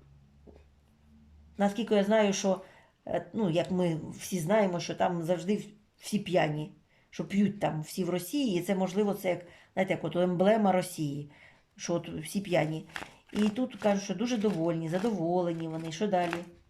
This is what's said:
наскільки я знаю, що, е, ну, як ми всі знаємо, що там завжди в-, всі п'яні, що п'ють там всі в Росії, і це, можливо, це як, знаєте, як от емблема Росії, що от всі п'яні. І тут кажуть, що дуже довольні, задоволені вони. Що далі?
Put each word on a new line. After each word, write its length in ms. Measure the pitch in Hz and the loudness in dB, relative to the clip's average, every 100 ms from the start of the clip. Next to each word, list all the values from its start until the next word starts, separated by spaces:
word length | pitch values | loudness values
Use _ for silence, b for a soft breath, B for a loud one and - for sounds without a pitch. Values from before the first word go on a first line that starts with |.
| - - - - - - - _ _ _ _ - - - - - | -20 -20 -20 -20 -20 -20 -20 _ _ _ _ -20 -20 -20 -14 0
наскільки 380 | 202 208 220 208 | 0 0 2 2
я 80 | |
знаю, 300 | 196 220 202 | 4 4 4
що, 280 | 190 196 185 B B B _ - | 2 0 0 B B B _ -6
е, 220 | - - | -4 -4
ну, 160 | 214 196 | -2 0
як 220 | 165 - | 2 0
ми 280 | 185 180 156 127 | 0 2 0 -6
всі 280 | - - 185 | -12 -6 -4
знаємо, 400 | 156 220 196 175 | 2 2 2 0
що 160 | - 160 | -4 0
там 280 | 185 170 | 0 0
завжди 320 | 160 175 175 202 | 0 0 0 -2
в-, 140 | - - _ _ | -4 -18 _ _
всі 220 | - 202 | -4 -4
п'яні, 560 | 190 170 156 151 151 - b b b | 0 2 2 -2 -8 -12 b b b
що 180 | - 165 | -8 -2
п'ють 320 | 196 202 - | 2 2 2
там 220 | 151 156 | -2 -2
всі 220 | 156 - | -4 -4
в 60 | 175 | -2
Росії, 500 | 175 175 294 254 170 | -2 -2 0 0 0
і 20 | |
це, 140 | 180 185 | 0 0
можливо, 380 | 185 190 208 | 0 0 0
це 160 | - 185 | 0 -2
як, 160 | 175 B B B | -2 B B B
знаєте, 200 | - 190 | -4 -2
як 100 | 165 | -2
от 120 | 165 175 | -2 0
емблема 560 | 180 175 190 220 196 | 2 4 4 6 4
Росії, 600 | 185 180 - 147 143 143 B B B B - | 4 0 -4 -4 -4 -10 B B B B -10
що 180 | - | -4
от 160 | 170 165 | -2 -4
всі 320 | 165 151 202 | -10 -6 -6
п'яні. 460 | 190 175 156 160 B B B B _ | 0 2 2 -2 B B B B _
І 160 | 202 214 | 2 2
тут 260 | 208 254 - | 2 -2 0
кажуть, 280 | 208 196 | 2 2
що 120 | - 180 | 0 -2
дуже 220 | 240 240 | 0 2
довольні, 520 | 214 170 165 165 165 | 2 2 0 0 0
задоволені 800 | 180 233 196 165 180 175 165 165 | 0 0 0 2 2 0 -2 -4
вони. 240 | 160 165 | -6 -8
Що 160 | 156 214 | -4 0
далі? 280 | 180 175 170 180 - _ | 2 2 -2 -8 -18 _